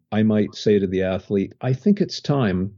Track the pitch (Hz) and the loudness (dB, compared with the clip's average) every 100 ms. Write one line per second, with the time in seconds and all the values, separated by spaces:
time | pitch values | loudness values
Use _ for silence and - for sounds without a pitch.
0 | _ 107 110 107 101 - 110 104 95 92 | _ 0 2 2 0 -2 2 2 2 -2
1 | 92 92 - 101 95 - 127 131 208 202 | -2 -4 -2 -2 -2 -6 -4 -2 0 0
2 | 170 - - 143 110 90 95 | -2 -4 -2 0 0 -2 -4